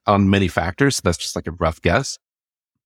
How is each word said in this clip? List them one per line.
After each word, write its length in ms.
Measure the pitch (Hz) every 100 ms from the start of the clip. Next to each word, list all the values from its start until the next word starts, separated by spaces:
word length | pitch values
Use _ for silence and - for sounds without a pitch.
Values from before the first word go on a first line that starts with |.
| -
on 240 | 101 98
many 180 | 98 90
factors. 500 | - 85 - 143 -
So 40 |
that's 140 | 90 85
just, 180 | - 87
like, 120 | 85
a 40 |
rough 300 | 85 82 82
guess, 380 | 85 101 139 - _ _ _ _ _ _